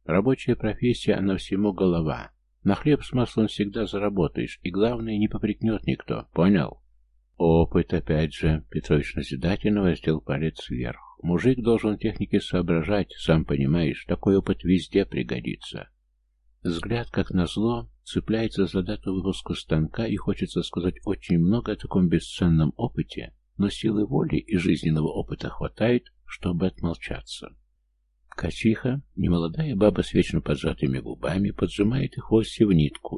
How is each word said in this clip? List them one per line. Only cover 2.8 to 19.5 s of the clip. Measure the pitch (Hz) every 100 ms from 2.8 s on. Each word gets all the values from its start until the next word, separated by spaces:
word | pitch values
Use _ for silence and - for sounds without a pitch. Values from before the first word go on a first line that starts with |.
| 147 143
с | -
маслом | 123 120 - 107
всегда | - 101 101 101
заработаешь, | 101 104 98 85 - 60 -
и | -
главное, | 90 110 120 113 107
не | 107
попрекнет | 104 107 104 113 110 -
никто, | 131 - - -
понял?" | - 175 202 - - _ _ _ _ _ -
"Опыт, | 85 82 82 92 82
опять | 87 - 78 80
же", | - 82 78 -
Петрович | - - 76 71
назидательно | - 69 67 82 101 - -
воздел | 92 76 - 78
палец | - 69 80 - -
вверх. | 62 60 - - -
"Мужик | - 87 113 127
должен | 113 113 110 104
технике | 110 95 104 101
соображать, | - 92 87 82 82 104 92 -
сам | - 80
понимаешь, | 73 71 67 82 78 - -
такой | 87 - 98
опыт | - 95
везде | 87 92 - 98 95
пригодится". | - 62 62 - - - - - _ _ _ _ _ _ _
Взгляд, | 90 85 95 117 117
как | - 92
назло, | 95 85 - 110 117 117 _
цепляется | - - - 110 113 - 90
за | 98
дату | 92 - -
выпуска | 95 95 92 -